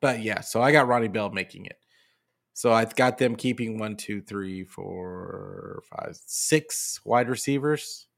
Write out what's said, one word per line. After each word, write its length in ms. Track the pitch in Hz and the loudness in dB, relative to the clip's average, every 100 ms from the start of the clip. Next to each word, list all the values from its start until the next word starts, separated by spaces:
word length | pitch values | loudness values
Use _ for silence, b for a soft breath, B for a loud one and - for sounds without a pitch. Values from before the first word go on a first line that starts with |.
but 220 | 135 120 | 0 0
yeah, 180 | 110 101 | 0 -2
so 220 | - 117 | -2 2
I 100 | 127 | 6
got 160 | 151 127 | 6 6
Ronnie 200 | 120 113 | 4 2
Bell 220 | 104 101 | 0 -2
making 360 | 95 90 95 95 | -4 -6 -8 -16
it. 120 | - _ _ _ _ _ _ _ | -18 _ _ _ _ _ _ _
So 180 | - 123 | -2 4
I've 240 | 113 113 - | 4 4 2
got 220 | 127 123 | 2 4
them 180 | 127 117 | 0 0
keeping 420 | 127 117 113 110 | -2 -2 -4 -4
one, 180 | 107 104 | -6 -8
two, 240 | - 104 | -8 -8
three, 440 | 98 101 95 95 | -6 -6 -6 -8
four, 1160 | 92 - 95 90 90 90 90 - - 98 98 - - | -10 -12 -10 -8 -10 -10 -10 -10 -12 -12 -12 -12 -12
five, 300 | - - 85 - | -10 -10 -10 -8
six 760 | - - 156 151 - - - | -4 2 2 2 -6 -6 -6
wide 240 | 107 117 123 | 2 2 4
receivers, 800 | 123 - 139 147 151 - - - | 0 0 0 2 -2 -4 -14 -18